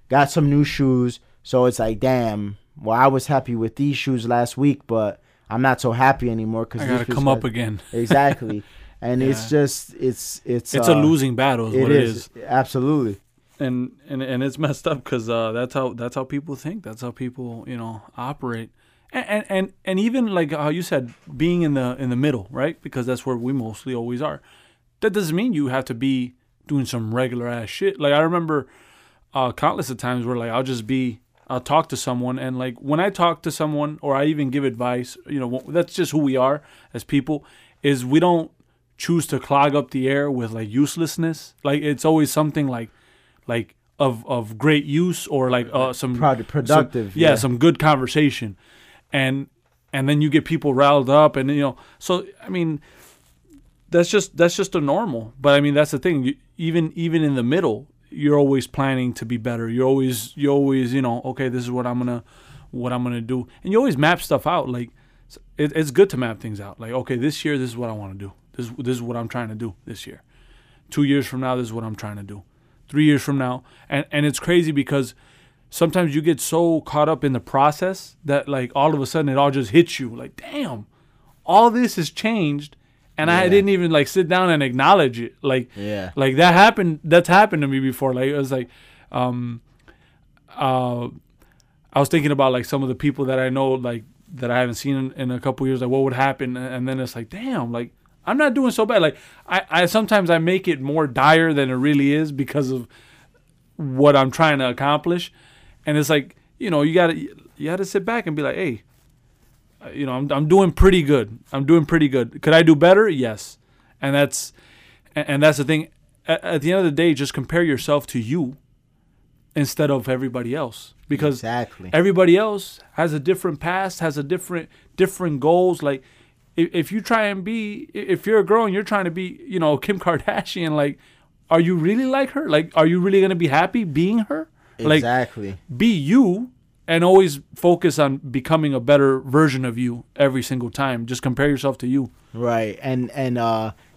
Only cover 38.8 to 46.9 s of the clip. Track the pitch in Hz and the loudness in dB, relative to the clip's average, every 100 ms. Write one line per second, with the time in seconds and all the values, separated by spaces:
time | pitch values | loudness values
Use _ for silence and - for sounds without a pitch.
38.8 | _ _ - 170 - 135 - 139 143 143 | _ _ -2 -2 0 -6 0 2 4 2
39.8 | 127 135 131 139 143 127 117 113 107 120 | -2 -4 -2 0 -2 -4 -6 -8 -4 0
40.8 | 143 170 156 - 165 156 - _ 143 147 | 0 0 -6 -2 -4 -4 -12 _ -4 -2
41.8 | 147 135 156 160 143 - 156 151 143 120 | -2 0 2 2 2 0 0 -2 -4 -6
42.8 | 117 _ _ _ _ _ - 117 113 _ | -10 _ _ _ _ _ -6 -6 -6 _
43.8 | _ _ 139 113 - 127 110 110 143 151 | _ _ -2 -2 -6 -6 -6 -2 2 2
44.8 | 147 147 180 175 - 139 127 123 120 135 | 2 -2 -2 -4 -4 -2 0 0 -2 -2
45.8 | 131 123 131 120 147 123 110 147 127 156 | -2 -4 -6 0 0 0 -4 -4 2 2
46.8 | 131 | 2